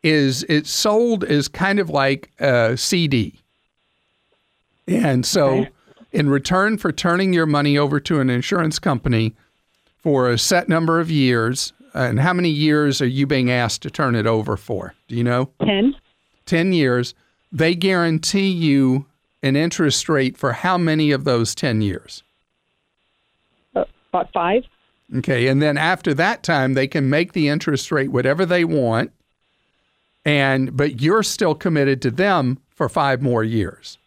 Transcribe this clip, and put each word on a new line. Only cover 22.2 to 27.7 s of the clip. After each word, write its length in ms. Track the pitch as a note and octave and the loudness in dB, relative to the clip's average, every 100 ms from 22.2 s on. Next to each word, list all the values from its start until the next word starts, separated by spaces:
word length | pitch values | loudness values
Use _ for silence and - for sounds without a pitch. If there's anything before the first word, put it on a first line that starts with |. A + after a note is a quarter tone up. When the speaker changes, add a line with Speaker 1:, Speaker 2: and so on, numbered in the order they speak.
| _ _ _ _ _ _ _ _ _ _ _ _ _ _ _ | _ _ _ _ _ _ _ _ _ _ _ _ _ _ _
Speaker 2:
Uh, 100 | - - _ _ | -6 -6 _ _
about 220 | F3+ - | -6 -4
five. 300 | F#3+ E3+ A3 B3 _ _ _ _ C3 | -2 0 0 -4 _ _ _ _ -6
Speaker 1:
Okay, 320 | - B2+ B2+ | -2 0 2
and 120 | C3+ | 2
then 160 | D3+ C#3+ | 2 2
after 380 | D#3+ F3+ F3 | 0 0 -2
that 300 | C#3+ F#3 A#3 | 0 0 -2
time, 300 | - D3+ C3 | -2 0 0
they 120 | C3+ C3 | 0 0
can 240 | D#3+ C3+ | 0 0
make 220 | D3 F3+ | 0 -2
the 160 | F#3 D3 | -2 0
interest 420 | D3 - | 0 -2